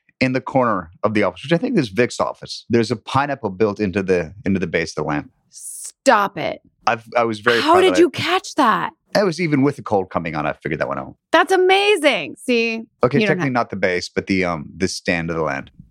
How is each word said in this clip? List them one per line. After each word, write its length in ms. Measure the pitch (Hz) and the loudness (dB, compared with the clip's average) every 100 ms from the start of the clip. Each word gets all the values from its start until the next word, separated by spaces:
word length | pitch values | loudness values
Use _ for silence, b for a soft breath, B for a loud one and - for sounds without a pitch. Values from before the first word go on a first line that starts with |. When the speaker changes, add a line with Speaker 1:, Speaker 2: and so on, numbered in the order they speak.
| _ _ | _ _
Speaker 1:
in 140 | 131 | -2
the 80 | 127 | 0
corner 480 | - 135 120 98 82 - | -2 0 2 0 -6 -4
of 100 | 113 | -2
the 80 | 104 | 2
office, 200 | 95 - | 0 -2
which 100 | 139 | -2
I 40 | 170 | -2
think 200 | 254 226 | 0 0
is 120 | 117 | 0
Vic's 300 | 95 120 - | 0 0 0
office. 460 | 71 - - - - | -4 -4 -14 -14 0
There's 200 | 117 110 | 0 2
a 60 | 117 | -2
pineapple 560 | - 135 143 139 107 | -2 0 0 -4 -6
built 280 | 92 110 101 | 0 0 0
into 220 | 104 98 | -2 -2
the, 320 | 92 90 80 90 101 | 0 0 0 -6 -2
into 140 | 95 | -2
the 60 | 90 | 0
base 240 | 85 82 - | -2 -2 -4
of 60 | |
the 40 | 76 | -4
lamp. 240 | 73 - _ _ | -4 -6 _ _
Speaker 2:
Stop 880 | - - - - - - 220 196 175 | -20 -18 -16 -16 -2 2 4 2 -4
it. 220 | 117 - _ _ - | -8 -8 _ _ -2
Speaker 1:
I've, 200 | 117 - 120 | -2 -2 0
I 80 | 117 | 0
was 140 | 107 | 0
very 200 | 110 117 | 0 2
Speaker 2:
How 120 | 302 | 4
Speaker 1:
proud 80 | 359 | 4
Speaker 2:
did 120 | 370 - | 6 4
Speaker 1:
that 40 | |
Speaker 2:
you 80 | 339 | 2
Speaker 1:
I 100 | - | 2
Speaker 2:
catch 380 | 311 370 - - | -2 -2 -2 0
that? 380 | 247 185 - - _ 180 | 2 2 -2 -8 _ 0
Speaker 1:
I 80 | |
was, 160 | 202 160 | 0 0
even 220 | 170 147 | 0 2
with 140 | 139 135 | 2 0
the 80 | |
cold 260 | 107 104 92 | -2 -2 -2
coming 260 | 92 82 76 | -4 -4 -4
on, 100 | 73 | -4
I 60 | |
figured 260 | - - 73 | -4 -6 -4
that 80 | 65 | -2
one 100 | 67 | -4
out. 180 | 65 - _ | -8 -16 _
Speaker 2:
That's 200 | 320 359 | 2 4
amazing. 840 | 370 370 381 403 403 294 208 147 - | 2 4 4 2 2 2 0 -4 -8
See? 460 | - 233 226 226 226 _ | -2 0 0 -6 -12 _
Speaker 1:
Okay, 160 | 123 143 | 0 2
Speaker 2:
You 80 | 208 | 2
don't 0 | |
Speaker 1:
technically 160 | 180 143 | 2 0
Speaker 2:
have 40 | |
Speaker 1:
not 160 | 123 113 | 0 -2
the 60 | 101 | -2
base, 340 | 95 90 - | 0 0 -2
but 160 | 95 - | -6 -2
the, 160 | 95 90 | 0 0
um, 200 | 80 71 82 | -2 -8 -4
the 120 | 92 | -4
stand 420 | - - 87 82 | -4 -2 -2 -2
of 60 | 82 | -2
the 80 | |
land. 260 | 76 67 - - - | -2 -4 -8 -20 -4